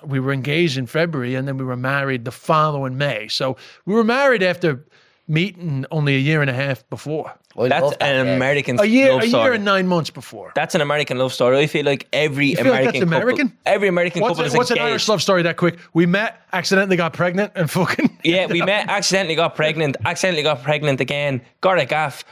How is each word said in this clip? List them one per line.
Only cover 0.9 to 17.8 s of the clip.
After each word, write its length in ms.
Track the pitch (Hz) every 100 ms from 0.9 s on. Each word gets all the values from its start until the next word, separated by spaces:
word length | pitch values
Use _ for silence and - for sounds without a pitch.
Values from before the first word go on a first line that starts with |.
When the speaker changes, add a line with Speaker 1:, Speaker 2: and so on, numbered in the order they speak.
| 156 175 147 123 131
Speaker 1:
and 120 | 135
then 100 | 135
we 60 |
were 140 | 131 123
married 480 | 131 139 139 127 117
the 60 |
following 680 | - - 156 156 147 131 131
May. 300 | 143 110 107
So 260 | - 135 123 - - -
we 80 | 220
were 80 |
married 400 | 226 254 277 233
after 420 | 185 175 170 127 - _ _ _ -
meeting 580 | 156 196 175 170 135 131
only 260 | 160 143 135
a 40 |
year 220 | 139 156
and 80 | 139
a 40 |
half 340 | 127 139 131 _
before. 440 | 120 143 156 - - _ -
Speaker 2:
I 100 | 123
Speaker 3:
That's 120 | 143
Speaker 2:
love 140 | 147 139
that, 20 | 143 131
Speaker 3:
an 100 | 127
Speaker 2:
yeah. 80 | 127
Speaker 3:
American 440 | 131 143 135 123
Speaker 1:
A 40 |
year, 300 | 208 247 269
Speaker 3:
love 100 | 262
Speaker 1:
a 40 | 233
Speaker 3:
story. 160 | 247
Speaker 1:
year 100 | 226
and 100 | 233
nine 240 | 202 190 185
months 220 | 175 143
before. 420 | - - 107 92 -
Speaker 3:
That's 200 | 160 180
an 60 |
American 360 | 143 147 143 127
love 140 | 131
story. 260 | - 123 135
I 80 | 151
feel 180 | 160 143
like 220 | 143 -
every 360 | 131 156 135 143
Speaker 1:
You 80 | -
feel 80 | 262
like 80 | 247
Speaker 3:
American 180 | 247 254
Speaker 1:
that's 100 | 180
Speaker 3:
couple, 60 | 165 226
Speaker 1:
American? 280 | 247 277 - -
Speaker 3:
every 220 | 202 202
American 340 | 175 175 175
Speaker 1:
What's 100 | 226
Speaker 3:
couple 120 | 165
Speaker 1:
a, 40 | 151
Speaker 3:
is 80 | 147
Speaker 1:
what's 140 | 240
an 60 | 240
Speaker 3:
engaged. 120 | 151
Speaker 1:
Irish 180 | 139 -
love 140 | 208
story 220 | - 185
that 120 | 170 -
quick? 200 | 170 170 -
We 120 | 160 175
met, 340 | 190 220 - _
accidentally 460 | 185 - 190 196 185
got 160 | 165
pregnant, 380 | - 175 180 208 -
and 140 | 151
fucking 460 | -